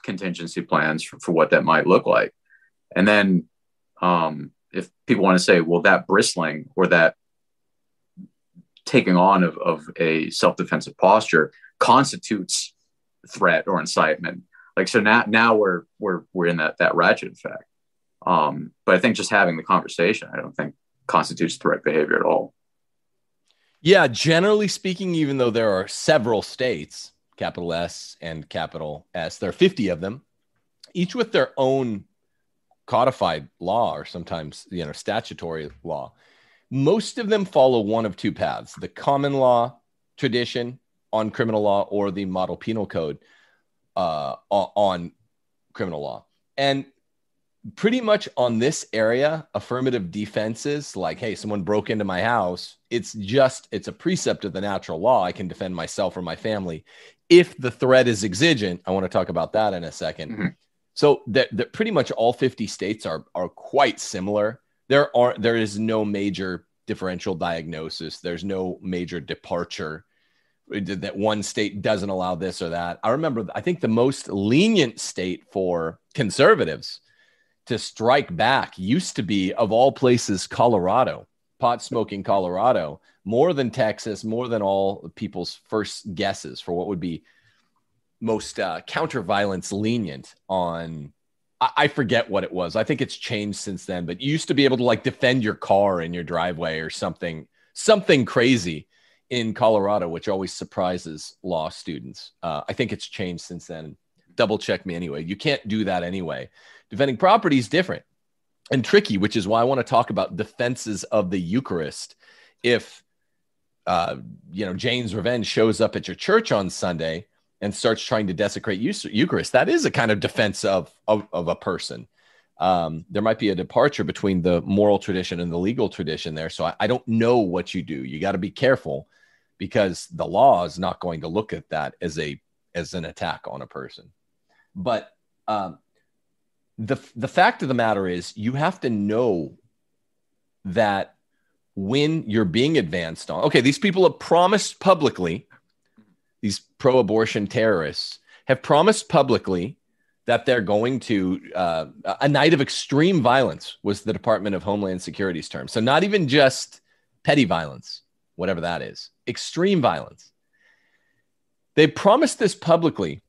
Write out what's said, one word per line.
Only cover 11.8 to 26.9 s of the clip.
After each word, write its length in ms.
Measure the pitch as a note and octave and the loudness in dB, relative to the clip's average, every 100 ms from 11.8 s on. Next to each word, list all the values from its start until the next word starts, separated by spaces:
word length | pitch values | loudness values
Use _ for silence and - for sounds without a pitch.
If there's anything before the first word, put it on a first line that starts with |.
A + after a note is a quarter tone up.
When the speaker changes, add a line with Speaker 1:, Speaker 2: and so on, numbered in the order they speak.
| - B2+ C#3 - - G#2 F#2 - - _ _ _ _ _ - | 6 6 6 -2 -4 -4 -2 -6 -6 _ _ _ _ _ -14
Speaker 1:
threat 360 | - F2+ D#2+ G2 | 0 4 4 2
or 120 | F2 | -2
incitement." 640 | D#2 F#2 D#2+ - E2+ F2 - _ _ - | 0 0 2 0 -4 -10 -16 _ _ -4
Like, 100 | F#2 | 0
so 120 | A2+ | 2
now, 240 | G#2 A#2 G#2 | 4 4 4
now 280 | A2+ A2+ G#2+ | 4 4 4
we're, 300 | F#2+ F2 - - | 2 0 -6 -8
we're, 240 | G2+ E2+ - | -4 -4 -6
we're 120 | F#2 E2+ | -2 0
in 120 | E2+ | 0
that, 200 | D#2 - | -2 0
that 160 | E2+ | 2
ratchet 380 | E2+ F#2 - - | 4 4 2 -2
effect. 320 | - - - - _ _ _ _ _ - | -12 -14 -14 -18 _ _ _ _ _ 0
Um, 460 | E2+ D2+ D2 - _ - | 2 2 -2 -10 _ 2
but 80 | |
I 60 | F#2 | 4
think 160 | A#2+ G#2 | 4 0
just 160 | F#2+ | 0
having 260 | G#2 F2+ D#2+ | 2 2 0
the 60 | |
conversation, 640 | - F#2 - - F2 A2 - | 0 0 0 0 0 0 -6
I 60 | - | -10
don't 180 | - - | -10 -8
think 200 | D2 - _ _ - | -10 -10 _ _ 0
constitutes 480 | E2 - F2 E2+ - | 0 0 -2 -4 0
threat 280 | E2+ - | -2 0
behavior 340 | D2+ D#2 D2+ - | 0 0 2 2
at 80 | D#2+ | 2
all. 280 | E2+ - _ _ _ _ _ _ _ _ _ _ _ _ _ | 0 -2 _ _ _ _ _ _ _ _ _ _ _ _ _
Speaker 2:
Yeah, 240 | D#3 F#3+ C#3 | 6 6 6
generally 600 | A2 D3+ E3 G3+ G#3+ G3+ | 2 2 4 4 4 2
speaking, 480 | - F#3+ F3+ F#3 E3 | -2 -6 -4 -2 0
even 240 | C#3 C3+ | 0 2
though 100 | A#2+ | 2
there 220 | A2+ A2 | 2 2
are 160 | F#2 F#2+ | 2 -2
several 560 | - - D3+ A2+ G#2 | -2 2 4 4 0
states, 680 | - - B2+ D#2+ D2 | -2 -4 -4 -4 -8